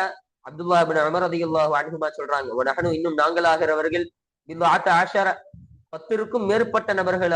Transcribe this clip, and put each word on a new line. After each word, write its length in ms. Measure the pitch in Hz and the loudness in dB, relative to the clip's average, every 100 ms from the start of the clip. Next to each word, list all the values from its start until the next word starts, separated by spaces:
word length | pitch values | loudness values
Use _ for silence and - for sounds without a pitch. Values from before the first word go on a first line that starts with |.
| 190 - _ _ 135 | 0 -6 _ _ -18
அப்துல்லா 340 | 151 175 175 | -8 0 2
இப்னு 220 | 160 160 151 | 4 2 0
உமர் 160 | 175 180 | 0 -2
ரலியல்லாஹு 480 | 165 165 160 151 147 | -2 -2 0 2 0
அன்ஹுமா 320 | 151 160 151 151 | -2 -4 -6 -6
சொல்றாங்க. 320 | 143 143 131 117 | -4 -4 -2 -2
வனஹனு, 320 | 135 135 170 160 | -2 0 -2 -2
இன்னும் 200 | 170 151 | -2 2
நாங்களாகிறவர்கள் 880 | 151 170 170 160 156 156 156 175 170 _ _ _ - | 2 2 2 2 2 0 0 -2 -4 _ _ _ -14
பித்ஆத்த 380 | 165 170 185 190 170 | 0 2 2 4 2
அஷர, 260 | 180 202 190 - - - - - _ | 2 0 0 -2 -8 -20 -20 -20 _
பத்திற்கும் 560 | 160 - 220 220 240 196 | -14 -6 -4 -2 -2 0
மேற்பட்ட 440 | 220 233 220 220 | 0 0 -2 -2
நபர்கள் 400 | 196 180 180 180 | -2 0 0 2